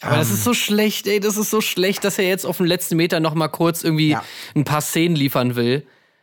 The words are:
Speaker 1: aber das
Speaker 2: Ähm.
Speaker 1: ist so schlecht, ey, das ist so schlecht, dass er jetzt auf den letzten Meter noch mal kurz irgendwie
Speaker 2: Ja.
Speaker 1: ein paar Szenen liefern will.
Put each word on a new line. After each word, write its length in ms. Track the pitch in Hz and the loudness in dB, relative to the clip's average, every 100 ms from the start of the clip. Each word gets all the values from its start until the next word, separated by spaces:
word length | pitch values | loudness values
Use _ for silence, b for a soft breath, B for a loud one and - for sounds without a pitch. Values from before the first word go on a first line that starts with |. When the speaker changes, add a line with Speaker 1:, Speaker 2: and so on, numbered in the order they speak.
Speaker 1:
aber 160 | - - | -2 0
das 100 | 120 | 0
Speaker 2:
Ähm. 40 | |
Speaker 1:
ist 80 | 110 | 0
so 120 | 240 | 0
schlecht, 520 | 226 - 208 214 208 190 | 0 0 0 0 0 -2
ey, 140 | 208 | 0
das 160 | 208 208 | 0 -2
ist 140 | 208 | -2
so 100 | 214 | 0
schlecht, 420 | 214 - 185 196 | 0 0 0 0
dass 160 | 202 - | -2 0
er 80 | 185 | 0
jetzt 180 | 190 | 0
auf 120 | 151 160 | -2 0
den 100 | 175 | 0
letzten 300 | 180 - 165 | 0 0 0
Meter 240 | 165 170 | 2 2
noch 140 | 160 | 0
mal 120 | 160 156 | 0 -2
kurz 380 | - 170 165 | 0 0 2
irgendwie 240 | 165 156 156 | 0 2 2
Speaker 2:
Ja. 140 | 147 - B B 151 | 2 -2 B B -2
Speaker 1:
ein 80 | |
paar 160 | 135 151 | 0 0
Szenen 340 | 147 165 170 | 0 0 2
liefern 400 | 160 139 139 123 | 2 0 0 0
will. 320 | 120 120 135 - b b b | 0 0 0 -4 b b b